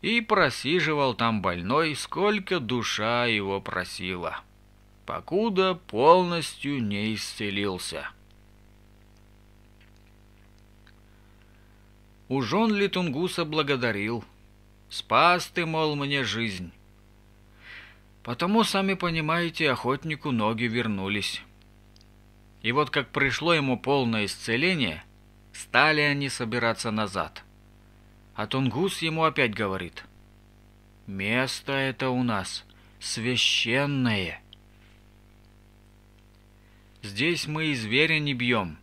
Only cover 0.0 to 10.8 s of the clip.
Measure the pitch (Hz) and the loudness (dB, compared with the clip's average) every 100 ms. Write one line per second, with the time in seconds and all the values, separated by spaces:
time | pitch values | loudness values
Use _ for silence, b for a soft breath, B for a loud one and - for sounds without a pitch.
0 | - 233 226 214 156 - 127 175 151 151 | 2 0 2 2 4 2 -2 0 2 2
1 | 135 107 117 110 92 87 87 139 165 139 | 0 2 0 2 0 -2 0 0 0 -2
2 | - 156 202 208 190 185 117 123 107 - | -6 -2 0 0 -2 -4 -2 -4 -2 -2
3 | 107 120 120 107 98 98 95 90 92 - | 0 2 2 2 0 -2 -2 -6 -6 -6
4 | 92 90 82 - - - - - - - | -6 -4 -6 -8 -14 -20 -20 -20 -20 -20
5 | - - - 180 226 190 190 175 - 104 | -8 -8 -2 -2 0 2 2 0 -4 4
6 | 143 180 180 170 151 - 143 143 110 101 | 8 8 6 -2 -6 -8 -6 -4 -2 -2
7 | 107 107 - - 104 98 101 90 - 76 | -4 -4 -8 -6 -6 -2 -2 -4 -6 -8
8 | 73 - - - - - - - - - | -10 -16 -20 -20 -20 -20 -20 -20 -20 -20
9 | - - - - - - - - - - | -20 -20 -20 -20 -20 -20 -20 -20 -20 -20
10 | - - - - - - - - | -20 -20 -20 -20 -20 -20 -20 -20